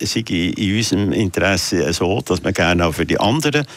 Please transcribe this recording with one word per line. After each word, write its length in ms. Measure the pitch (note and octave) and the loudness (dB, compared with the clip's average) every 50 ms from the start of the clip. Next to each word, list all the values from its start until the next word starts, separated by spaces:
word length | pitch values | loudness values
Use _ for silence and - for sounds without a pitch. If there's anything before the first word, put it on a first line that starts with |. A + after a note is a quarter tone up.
sei 240 | - G#2 - A#2 A2+ - | -4 -4 -2 -4 -4 -2
in, 240 | G2 E2+ E2+ F#2 - | -2 -2 0 -2 -2
in 220 | - G#2+ F#2+ G2+ A2+ | -2 0 0 0 0
unserem 340 | A2+ - F#2+ F#2+ G2+ F#2 - | 0 0 0 0 0 2 0
Interesse 800 | - A2 F#2 - - F2 F#2+ G2 F2 - - - F2 C#2+ D2+ E2+ | 0 0 0 0 0 2 2 2 2 0 0 0 0 0 0 0
so, 280 | - F#2 F2 G2 - - | 0 0 0 0 0 0
dass 200 | - F#2 F2 - | -2 -2 -2 -2
man 100 | - G2 | -2 0
gerne 340 | - F2 F2 F2+ F2 E2+ | 2 2 2 2 2 2
auch 60 | E2+ D2+ | 0 0
für 120 | - E2 | 0 -2
die 140 | C#2+ - - | 0 0 2
anderen 460 | - G#2+ B2+ D#3+ D3 D3+ C#3+ D3 C#3+ - - | 2 2 2 2 0 0 0 0 -2 -4 -8